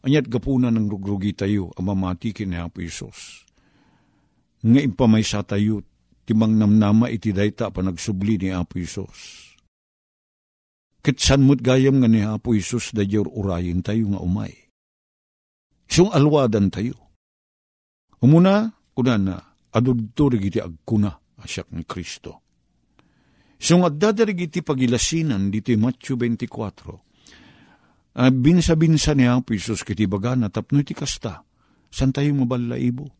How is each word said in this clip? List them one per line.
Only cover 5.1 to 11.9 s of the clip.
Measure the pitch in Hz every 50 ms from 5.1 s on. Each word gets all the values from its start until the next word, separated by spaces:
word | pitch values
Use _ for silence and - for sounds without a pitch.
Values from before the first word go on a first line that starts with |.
| 110 110 107 - - 104 101
tayo | - - 101 104 107 107 104 - _ _ _ _ _ _ _ _
ti | -
mangnamnama | 117 110 110 110 110 107 107 101 107 110 107 101 104 110 117 120
iti | 117 101 - 110 98
dayta | 95 101 107 101 - 117
a | 101 92
panagsubli | 92 92 95 90 80 - - 104 92 98 104 110 92
ni | 92 95
Apo | 95 90 87 - - 92
Jesus. | 87 80 - 98 95 - - - - - - - - - _ _ _ _ _ _ _ _ _ _ _ _ _ _ _ _ _ _ _ _ _ _ _ _ _ _ _ _ _ _ _
Ket | 147 131 -
saan | - - 135 139 135
met | 135 139 123
gayam | 117 127 127 131 131 135